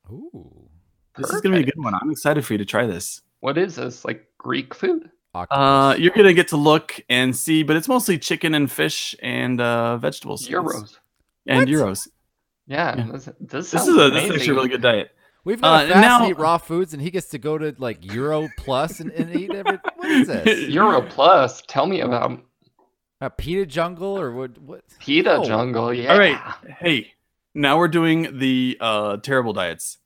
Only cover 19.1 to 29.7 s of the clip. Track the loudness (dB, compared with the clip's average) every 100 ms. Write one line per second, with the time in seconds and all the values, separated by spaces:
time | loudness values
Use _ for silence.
19.1 | -6 -4 -6 -6 -6 -4 -4 -8 -8 0
20.1 | 2 2 0 0 0 -2 2 4 2 -2
21.1 | 2 6 6 4 -4 -6 -2 -2 -2 -2
22.1 | -2 -2 -6 _ _ _ _ _ _ _
23.1 | _ -12 -10 -6 -4 -4 -4 -4 -6 -8
24.1 | -6 -6 -8 -12 -14 -20 -20 _ _ 0
25.1 | 2 4 2 2 -2 -2 -2 -2 -4 4
26.1 | 4 4 2 -8 -16 -18 -6 -2 -2 -4
27.1 | _ _ _ _ -2 2 2 2 2 2
28.1 | 2 -2 -2 0 0 -2 -2 -2 -2 -2
29.1 | -6 -2 -2 -2 -4 -6